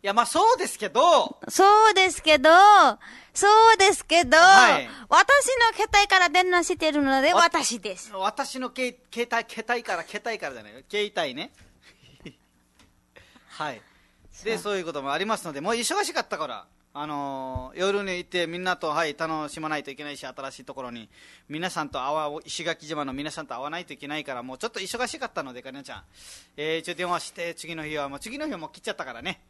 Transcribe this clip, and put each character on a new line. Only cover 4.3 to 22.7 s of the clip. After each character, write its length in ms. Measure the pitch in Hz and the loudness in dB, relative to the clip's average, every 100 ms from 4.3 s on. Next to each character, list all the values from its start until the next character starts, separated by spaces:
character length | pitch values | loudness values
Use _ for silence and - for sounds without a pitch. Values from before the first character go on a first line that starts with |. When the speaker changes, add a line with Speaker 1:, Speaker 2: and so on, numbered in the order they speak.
| 311 | 8
Speaker 1:
は 420 | 359 392 359 165 | 10 10 8 4
い。 100 | 123 - - | -2 -14 2
Speaker 2:
私 380 | 311 403 554 523 523 | 4 6 4 4 2
の 140 | 466 | 2
携 160 | 427 427 | 0 0
帯 140 | 403 403 | 2 4
か 120 | 381 | 4
ら 100 | 349 | 4
電 200 | 330 370 | 2 2
話 180 | 359 330 | 0 0
し 100 | 349 | -2
て 120 | 311 | -2
る 120 | 294 | 0
の 200 | 277 269 | 0 2
で、 120 | 285 | 4
Speaker 1:
わ-、 80 | 359 | 4
Speaker 2:
私 400 | 339 330 277 233 | 4 2 -4 -6
で 160 | 202 180 | -10 -14
す。 160 | - | -14
Speaker 1:
私 480 | 196 196 254 262 262 | -6 -6 -4 -10 -8
の 80 | 254 | -12
け-、 280 | - 254 247 _ | -8 -8 -8 _
携 160 | 226 240 | -10 -4
帯、 200 | 190 - | -4 -6
携 140 | - 220 | -14 -6
帯 140 | 240 | -6
か 140 | 233 180 | -4 -8
ら、 60 | |
携 200 | 160 208 233 | -8 -10 -10
帯 140 | 220 | -10
か 80 | 151 | -10
ら 60 | |
じ 60 | 123 | -12
ゃ 40 | |
な 60 | 107 | -18
い 40 | |
よ。 80 | 104 _ | -20 _
携 220 | 208 208 196 | -6 -4 -4
帯 180 | 151 127 | -6 -8
ね。 160 | 214 _ _ _ _ _ _ _ | -14 _ _ _ _ _ _ _
<laughs> 80 | - _ _ _ _ _ _ _ _ - _ _ _ | -20 _ _ _ _ _ _ _ _ -20 _ _ _
は 220 | - 151 | -12 -10
い。 80 | 113 _ _ _ _ _ - 214 | -10 _ _ _ _ _ -12 -8
で、 80 | 220 | -6
Speaker 2:
そ 40 | |
う。 40 | 202 | -4
Speaker 1:
そ 40 | 196 | -6
う 20 | |
い 40 | |
う 20 | 165 | -6
こ 80 | |
と 80 | 147 | -8
も 100 | 135 | -6
あ 60 | 151 | -4
り 80 | 202 | -4
ま 100 | 220 | -6
す 80 | 170 | -6
の 60 | |
で、 80 | 139 | -8
も 120 | 170 | -6
う 20 | |
忙 280 | 233 226 381 381 | -4 -4 -4 -4
し 80 | |
か 80 | 311 | -6
っ 60 | 226 | -6
た 80 | 175 | -8
か 100 | 147 | -8
ら、 180 | 110 - _ _ | -12 -18 _ _
あ 140 | 143 151 | -12 -10
の 680 | 147 143 135 131 131 127 - | -8 -8 -10 -10 -10 -12 -4
ー、 40 | |
夜 220 | 190 202 | -4 -2
に 160 | 196 180 | -6 -8
行 80 | - | -6
っ 40 | |
て 180 | 180 165 | -6 -4
み 100 | 175 | -6
ん 60 | |
な 140 | 185 180 | -6 -6
と、 100 | 160 | -4
は 180 | 147 165 | -2 -4
い、 100 | 143 | -4
楽 320 | 165 156 151 | -6 -6 -8
し 100 | 160 | -10
ま 80 | 156 | -8
な 100 | 151 | -8
い 60 | |
と 80 | 139 | -8
い 60 | 135 | -14
け 80 | 147 | -14
な 60 | |
い 60 | 143 | -14
し、 80 | 135 | -14
新 260 | 123 135 | -14 -14
し 80 | - | -14
い 20 | |
と 100 | 131 135 | -18 -14
こ 80 | |
ろ 80 | 123 | -14
に、 180 | 117 107 _ - _ _ | -14 -18 _ -20 _ _
皆 200 | 147 180 | -10 -8
さ 140 | 175 | -8
ん 60 | 147 | -8
と 160 | 139 131 | -6 -4
会 80 | |
わ-、 260 | 156 151 151 - | -4 -6 -10 -14
石 180 | - | -10
垣 220 | 170 | -8